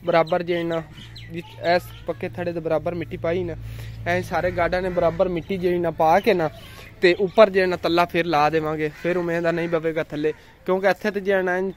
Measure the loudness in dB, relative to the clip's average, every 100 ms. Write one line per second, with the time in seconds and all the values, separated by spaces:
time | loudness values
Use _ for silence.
0 | 0 2 4 0 0 -2 -2 -4 -6 -14
1 | -18 -16 -14 -12 -12 -4 0 0 0 -14
2 | -10 -6 -6 -6 -6 -4 -2 -2 -2 -6
3 | -6 -6 -4 -2 -4 -8 -10 -12 -12 -8
4 | -2 -2 0 -2 -2 0 0 0 -2 2
5 | 2 2 0 -2 -4 -2 0 0 0 2
6 | 4 4 4 2 0 -4 -18 -18 -20 0
7 | 2 4 2 6 6 6 2 0 0 2
8 | 2 0 0 2 4 2 0 -2 -4 -4
9 | -2 0 0 0 0 0 0 0 0 -2
10 | -4 -2 -2 -4 -10 -12 -2 0 2 0
11 | -2 -2 0 0 2 0 -2